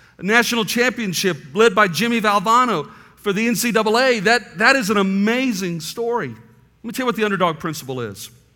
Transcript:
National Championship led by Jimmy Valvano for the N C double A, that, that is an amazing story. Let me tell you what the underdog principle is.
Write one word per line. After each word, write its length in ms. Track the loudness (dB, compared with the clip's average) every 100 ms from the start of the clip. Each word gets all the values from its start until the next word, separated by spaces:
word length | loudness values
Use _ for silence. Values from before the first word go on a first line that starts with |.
| _ -8
National 460 | 0 2 2 0
Championship 720 | 0 0 0 0 -4 -2 -2 -2 -4
led 200 | 2 4
by 140 | 4 2
Jimmy 340 | 2 -2 0
Valvano 680 | 2 0 4 4 4 0 -4 -12 -20 _
for 180 | -4
the 120 | 0 0
N 80 |
C 160 | 0 0
double 280 | 0 2 2
A, 220 | 2 2
that, 360 | 2 0 -2 0
that 200 | 2 4
is 120 | 2
an 80 | 0
amazing 840 | 0 0 0 0 -2 -2 -4 -6
story. 480 | -8 -6 -4 -4 -6
Let 560 | -10 -20 _ _ _
me 80 | -12
tell 120 | -6
you 20 | -4
what 100 | -2
the 80 |
underdog 340 | -2 0 0 -2
principle 420 | -6 -8 -8 -8
is. 300 | -8 -10 -16 -20 _